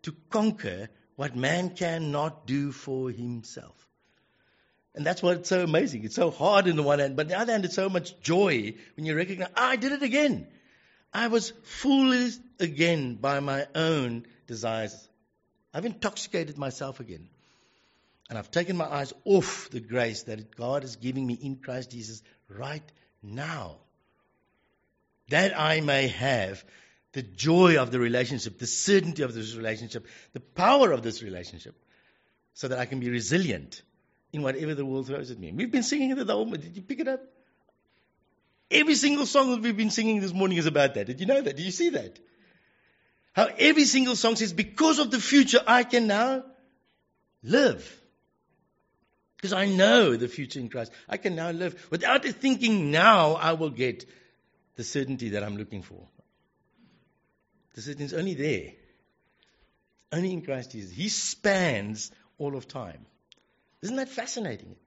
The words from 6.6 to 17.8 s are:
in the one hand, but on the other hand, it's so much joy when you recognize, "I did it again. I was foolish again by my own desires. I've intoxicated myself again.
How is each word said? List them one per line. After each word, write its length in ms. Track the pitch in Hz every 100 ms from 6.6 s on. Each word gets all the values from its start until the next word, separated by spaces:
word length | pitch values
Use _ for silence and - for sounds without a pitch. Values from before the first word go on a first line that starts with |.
| 180
in 80 | 156
the 80 |
one 160 | 143 147
hand, 160 | 139 135
but 100 | 156
on 40 |
the 100 | 180
other 120 | 233
hand, 100 | 220
it's 120 | 180 190
so 140 | 190
much 300 | 185 - -
joy 540 | - 175 196 127 104 - - -
when 100 | 156
you 100 | 156
recognize, 340 | 180 185 180 -
"I 220 | 254 254
did 160 | 262
it 100 | 285
again. 440 | 277 269 294 147 - - _ _ _ _ _ 202
I 120 | 233
was 260 | 226 185 -
foolish 680 | - - 269 269 262 254 247 - - -
again 560 | 175 139 170 165 127 110
by 240 | 135 139
my 280 | 143 135 143
own 520 | 160 160 156 123 117 117 _ -
desires. 600 | 113 113 110 107 - _ _ _ _ _ _ _
I've 120 | 156 220
intoxicated 720 | - 208 - - 180 151 143
myself 420 | 135 - 135 131
again. 300 | 110 82 78 _ _ _ _ _